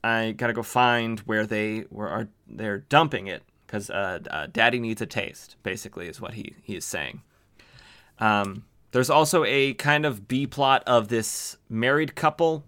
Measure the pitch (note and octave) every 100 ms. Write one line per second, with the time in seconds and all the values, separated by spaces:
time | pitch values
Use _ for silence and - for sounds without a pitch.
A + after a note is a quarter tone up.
0 | A2+ A2+ A2+ G#2+ A#2+ A#2 A2 B2+ B2 A#2+
1 | A2+ A2+ - A2 G#2+ G#2+ G#2+ A2 - G#2+
2 | G#2 F2+ G#3+ _ _ - A2 G2+ - C#3+
3 | D#3 G#2 G2 F2 _ _ - G#2+ G2+ -
4 | G2 F2+ - D#2 D2+ A#2 A#2 B2 A#2 A2
5 | A2 - G2 - - - - F#2 - -
6 | F2 D#2 F2 G#2+ - - - F#2+ - F2
7 | C#2 - _ _ _ _ - - - -
8 | _ _ A2 G#2 G2 G2 - _ _ B2
9 | B2+ D3 D3+ F3+ C#3 C#3 C3+ C3 D3 D3
10 | D3+ A2 G2 C3 C#3 C#3+ C#3 C3+ - A#2+
11 | G#2 A2+ A2 - - - _ A2+ B2 C#3+
12 | D3+ - D#3 - E3 D#3+